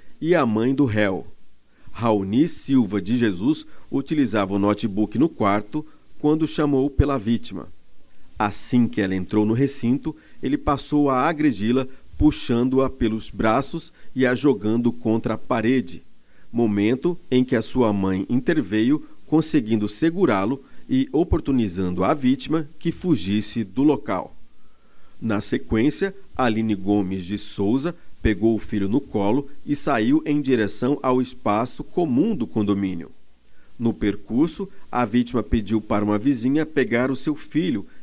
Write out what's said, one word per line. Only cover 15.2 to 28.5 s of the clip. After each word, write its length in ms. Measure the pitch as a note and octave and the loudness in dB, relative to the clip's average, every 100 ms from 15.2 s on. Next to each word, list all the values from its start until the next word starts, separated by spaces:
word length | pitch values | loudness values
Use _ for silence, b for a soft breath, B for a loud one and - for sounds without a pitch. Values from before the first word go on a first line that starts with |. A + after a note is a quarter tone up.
| A2+ | 0
a 40 | A2 | -4
parede, 680 | - B2 A2 C3 - - - - b b b | -2 0 2 2 0 -8 -14 -20 b b b
momento 680 | A#2 A2+ G2+ G#2 C3 F3 E3+ - | 0 2 4 2 2 0 -2 0
em 120 | B2+ | 2
que 120 | B2 A#2 | 4 0
a 60 | |
sua 300 | - B2+ A2+ | 0 2 2
mãe 340 | G2+ F#2+ F#2+ - | 2 2 0 0
interveio, 760 | A#2+ - D#3+ F#2+ G#2+ A#2 D3 B B - | 0 2 0 0 2 2 2 B B 0
conseguindo 640 | D#3 D#3 D3+ G#2+ A2 G#2 | 0 2 0 2 0 0
segurá-lo 760 | - E3 F3 E3 G2 G#2 C3+ B B B | 0 0 2 2 2 0 -4 B B B
e 220 | C3 C3 | 0 0
oportunizando 920 | D3 E3+ E3 - C3 G#2+ F2 F#2 F#2 | 0 2 0 2 0 0 0 -2 0
à 100 | F#2+ | 0
vítima 560 | D3+ B2+ C#3 - D#3+ D3 - | 2 2 2 0 -2 -2 -6
que 140 | E3+ | -4
fugisse 720 | - F3+ C3 F#2 G#2 G2+ A#2 | -2 0 0 2 -2 -2 -4
do 180 | G2 A2+ | -4 2
local. 540 | D3 B2+ - F#2+ - - - - b b b b b b | 2 2 0 -4 -4 -10 -14 -12 b b b b b b
Na 220 | A2+ G#2 | -2 -2
sequência, 720 | - A#2+ - A2+ C#3+ - F#3+ F#3+ B - | -2 -4 0 2 2 0 -4 -6 B -2
Aline 400 | B2 A2 A2 G2 | 0 2 0 0
Gomes 500 | F#2+ G#2 F#2+ F#2+ F2 | 2 2 2 -4 -6
de 140 | G2+ | -6
Souza 560 | - - G2+ C3 D#3+ - b b | -6 -2 0 0 -2 -6 b b
pegou 320 | A2 F#2+ A2+ | 0 2 2